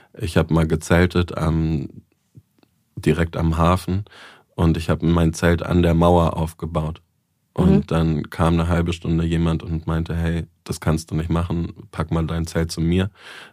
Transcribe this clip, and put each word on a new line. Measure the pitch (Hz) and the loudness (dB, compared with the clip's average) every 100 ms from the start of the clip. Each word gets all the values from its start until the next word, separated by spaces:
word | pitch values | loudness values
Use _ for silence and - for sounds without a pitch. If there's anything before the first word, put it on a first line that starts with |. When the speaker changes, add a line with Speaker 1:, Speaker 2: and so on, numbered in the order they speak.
| _ - | _ -10
Speaker 1:
Ich | 87 82 | -2 0
hab | 80 | 2
mal | 80 80 | 2 2
gezeltet | 80 - 87 87 90 85 - | -2 2 2 4 0 -2 -2
am, | 80 80 80 78 67 - _ _ _ - _ _ _ _ _ - | -2 0 0 -2 -6 -14 _ _ _ -20 _ _ _ _ _ -4
direkt | 78 78 82 85 | 0 0 0 0
am | 82 80 | 0 2
Hafen | 85 90 - 92 104 - - - _ - | 2 2 0 -4 -6 -16 -20 -20 _ 0
und | 85 80 | 2 2
ich | 80 | 0
hab | 80 | 0
mein | 82 85 82 | 2 2 2
Zelt | 80 87 85 | 2 2 2
an | - 87 | 2 2
der | 85 | 4
Mauer | 82 87 87 82 - | 4 6 6 4 0
aufgebaut. | 80 - 80 82 78 78 _ _ _ _ _ | -6 -6 -6 -4 -4 -8 _ _ _ _ _
Und | - 92 | 0 4
Speaker 2:
Mhm. | - - | 4 2
Speaker 1:
dann | 80 80 76 - | 0 0 -2 -4
kam | - 82 85 | -2 2 2
eine | 82 | 2
halbe | 85 85 | 0 0
Stunde | 85 85 82 82 | -4 -2 -2 0
jemand | 82 82 82 | 0 0 -2
und | - 80 85 | -4 -6 -4
meinte, | 80 82 82 | -4 -4 -4
„Hey, | 82 82 78 _ - | -2 -4 -6 _ -12
das | - | -6
kannst | - 78 - | -2 -2 -2
du | 80 | -6
nicht | 82 | -2
machen, | 82 87 85 82 - - | -2 -2 -4 -6 -10 -14
pack | - 80 | -8 -4
mal | 85 78 | -2 -2
dein | 82 85 | -4 -4
Zelt | 82 82 | -2 -4
zu | - | -2
mir.“ | 82 90 98 - - - - | 0 2 0 -6 -20 -20 -20